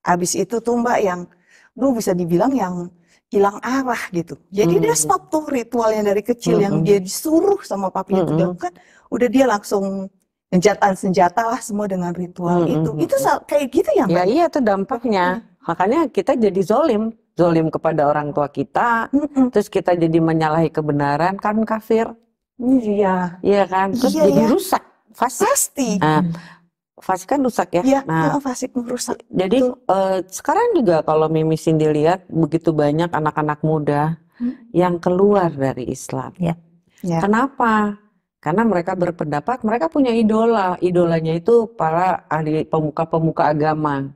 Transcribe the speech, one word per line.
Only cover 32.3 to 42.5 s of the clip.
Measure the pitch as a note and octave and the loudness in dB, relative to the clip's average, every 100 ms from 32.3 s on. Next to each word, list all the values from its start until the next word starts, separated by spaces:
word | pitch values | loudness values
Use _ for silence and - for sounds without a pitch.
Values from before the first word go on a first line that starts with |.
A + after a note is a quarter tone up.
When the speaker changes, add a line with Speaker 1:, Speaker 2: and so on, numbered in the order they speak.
| D#3+ D#3+ E3 E3 | -4 -2 -2 -2
Speaker 2:
banyak | D#3 D3 D3+ F3 | 0 0 0 0
anak-anak | D3+ D#3 D3+ D3+ D3+ | 0 -2 -2 -2 -2
muda | D#3 D#3 D3 D3 D3+ E3 _ | 0 0 0 0 0 -4 _
Speaker 1:
Hmm. | _ A#3+ B3+ - | _ -8 -8 -6
Speaker 2:
yang | E3+ F3+ F3 | 0 0 0
keluar | F3 F3+ G3+ G3+ F3 | -2 2 4 4 2
dari | C#3 C3+ C3 B2+ | 0 -4 -2 -6
Islam. | C3+ - C3+ B2+ - | -8 -8 -8 -8 -4
Speaker 3:
Iya. | E3+ E3 _ _ _ _ | -4 -4 _ _ _ _
Speaker 1:
Iya. | F#3 E3 | -4 -2
Speaker 2:
Kenapa? | G3 A3 C4+ - A#3+ G#3+ G#3 G3+ _ _ _ _ | 2 2 0 0 0 2 0 -6 _ _ _ _
Karena | - F3 | -4 0
mereka | A#3 F3+ E3+ | 2 0 -2
berpendapat, | F#3 F3 E3+ D#3 D3 - B3+ | -2 -2 -2 -4 -4 -4 -4
mereka | A3 A3+ E4 | -2 -2 -2
punya | D4+ C4 | 0 0
idola. | A3+ A3 A3 A3+ A3+ F#3 F3+ | 2 2 2 2 2 0 0
Idolanya | F3+ F3 F3 E3 D#3+ | 0 2 2 0 0
itu | E3 E3+ A#3 A3+ | -2 2 2 2
para | - D#3+ D#3+ F#3 F3 _ | -2 -2 0 0 -2 _
ahli | D3+ D#3 | -4 -2